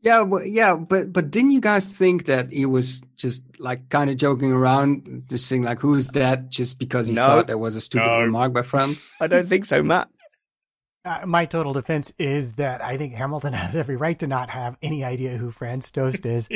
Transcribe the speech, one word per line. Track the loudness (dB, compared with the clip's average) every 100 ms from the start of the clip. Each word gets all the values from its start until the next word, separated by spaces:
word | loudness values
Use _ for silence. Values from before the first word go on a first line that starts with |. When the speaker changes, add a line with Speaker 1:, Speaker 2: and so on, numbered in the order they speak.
Speaker 1:
Yeah, | 6 4
well, | 4 0 0
yeah, | 2 4 2
but, | 2 0 2
but | -2 0
didn't | 2 4
you | 4
guys | 4 2 0 2
think | 2 2 2
that | 0 0
he | -2 2
was | 2 0 -4 -10 _
just, | -6 -6 -10 _
like, | -8 -8 0
kinda | 2 2
joking | 2 0 2 2
around, | 4 4 4 4 0 -4 -16 -8
just | -4 -2
saying, | 0
like, | -2 0
"Who | 2
is | 2 2
that?" | 2 2 0 -4
just | -6 -4 -4
because | -4 -2 0
he |
Speaker 2:
No. | 2 6
Speaker 1:
thought | 6 4
that | -2
was | -4
a | -4
stupid | -2 0 2
Speaker 3:
No. | 2
Speaker 1:
remark | 2 2 0
by | 0
Franz? | 0 0 0 -2 -8 -4
Speaker 2:
I | 2
don't | 2 4
think | 0
so, | 2 0
Matt. | 2 0 -2 _ -20 _ _ _ _ _ _ _ -10
Speaker 4:
Uh, | -8 -2
my | -2
total | 0 -2 -2
defense | -4 -2 -4 -4 -6
is | -4 -2 -4
that | -4 -6 -4
I | -8 -6
think | -8
Hamilton | -6 -6 -4 -6
<laughs> |
has | -6 -4 -4
every | -4 -4
right | -4 -4
to | -4
not | -4 -6
have | -8 -8 -8
any | -8 -6
idea | -6 -6 -6 -6
who | -8
Franz | -8 -8 -8 -8
Tost | -4 -2 -2
is, | -4 -4 -4